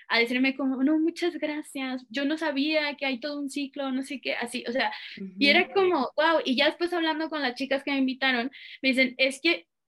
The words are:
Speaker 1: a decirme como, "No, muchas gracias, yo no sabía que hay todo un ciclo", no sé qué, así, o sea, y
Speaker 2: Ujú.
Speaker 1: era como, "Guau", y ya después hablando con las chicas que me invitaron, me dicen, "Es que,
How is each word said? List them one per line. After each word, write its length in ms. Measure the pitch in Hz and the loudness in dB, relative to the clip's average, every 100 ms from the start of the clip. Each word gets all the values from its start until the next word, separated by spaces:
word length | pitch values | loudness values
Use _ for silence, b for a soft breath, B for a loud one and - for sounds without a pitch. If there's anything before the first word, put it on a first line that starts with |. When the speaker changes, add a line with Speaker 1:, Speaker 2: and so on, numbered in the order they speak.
| B | B
Speaker 1:
a 120 | 226 | 2
decirme 360 | 233 247 269 269 | 2 2 0 0
como, 280 | 269 254 | -2 2
"No, 160 | 269 311 | 2 4
muchas 360 | 320 339 349 294 | 2 0 -4 -2
gracias, 680 | 302 302 - 277 262 254 - | -6 -6 -8 -8 -6 -8 -8
yo 160 | 233 277 | -4 -2
no 120 | 311 | 0
sabía 580 | 320 269 294 311 294 294 | -2 0 2 2 0 -2
que 100 | 277 | -4
hay 120 | 247 | -4
todo 200 | 302 294 | -6 -6
un 100 | 285 | -6
ciclo", 420 | 285 277 285 269 | -6 -8 -6 -4
no 120 | 262 | -4
sé 180 | 269 269 | -4 -6
qué, 140 | - 135 | -4 -4
así, 280 | 233 240 240 | -4 -6 -4
o 40 | |
sea, 200 | 254 214 B B B 190 185 | -2 -2 B B B -12 2
y 80 | 285 | 4
Speaker 2:
Ujú. 20 | |
Speaker 1:
era 180 | 330 381 | 6 4
como, 380 | 392 370 330 247 - | 2 4 2 0 2
"Guau", 260 | 320 320 - | 4 4 2
y 100 | 254 | 2
ya 100 | 294 | 2
después 260 | 302 349 | 2 -2
hablando 360 | 349 320 311 320 | 0 0 -2 -4
con 120 | 311 | -2
las 140 | 262 247 | -4 -4
chicas 280 | 269 269 | -2 -2
que 80 | 285 | -2
me 60 | 277 | 0
invitaron, 540 | 262 262 269 247 247 B B B | 0 0 0 0 -2 B B B
me 60 | 262 | 0
dicen, 260 | 254 262 254 | 2 2 2
"Es 220 | 269 269 | 0 2
que, 260 | 330 339 _ _ _ | 0 0 _ _ _